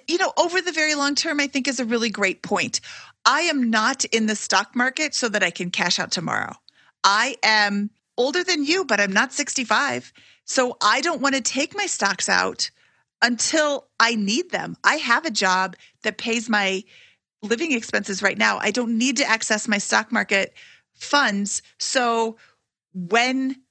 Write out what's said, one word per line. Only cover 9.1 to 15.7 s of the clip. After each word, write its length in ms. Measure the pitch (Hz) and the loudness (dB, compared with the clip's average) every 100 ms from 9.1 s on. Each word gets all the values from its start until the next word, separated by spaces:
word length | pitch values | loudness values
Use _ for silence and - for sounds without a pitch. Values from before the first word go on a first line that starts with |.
not 180 | 196 254 | 2 0
sixty-five. 800 | - 277 - 240 214 - 247 - _ - _ - | -2 -4 -4 0 0 0 -4 -8 _ -20 _ -4
So 320 | - 247 - | 0 0 2
I 200 | 208 240 | 2 2
don't 200 | 320 311 | 0 0
wanna 200 | 269 269 | 0 0
take 340 | 226 262 311 403 | -2 -2 -4 -4
my 100 | 392 | -4
stocks 420 | - 202 190 - | 0 -2 0 0
out 420 | 180 185 - - _ _ _ _ - | 2 2 -2 -8 _ _ _ _ 0
until 680 | 240 233 - 320 302 277 - - | 0 2 0 2 2 0 -6 2
I 160 | 226 233 | 2 2
need 340 | 196 247 359 | 0 0 -2
them. 260 | 185 160 - | -4 -6 0
I 120 | 202 294 | 2 2
have 300 | 269 240 320 | 2 2 2
a 40 | |
job 460 | 208 190 185 190 | 0 2 2 0